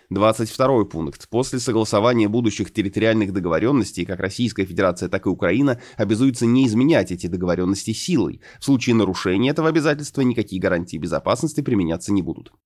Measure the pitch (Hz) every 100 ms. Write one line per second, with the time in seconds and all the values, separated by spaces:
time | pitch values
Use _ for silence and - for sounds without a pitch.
0 | - 95 110 110 110 - 131 127 98 80
1 | 80 - - 113 135 127 127 110 107 107
2 | 117 120 104 117 113 - 98 110 98 101
3 | 110 110 98 95 87 80 113 143 104 -
4 | 87 90 95 - 117 - 95 90 95 87
5 | 92 95 98 90 104 110 143 117 - -
6 | 104 110 135 120 117 127 131 107 143 139
7 | 90 87 90 90 90 85 90 98 - 110
8 | - 156 85 - - - - 131 123 113
9 | 92 90 95 95 127 156 160 160 151 147
10 | 143 - 127 113 104 92 92 87 85 80
11 | 82 76 90 113 156 - 135 107 82 82
12 | - 101 82 - - _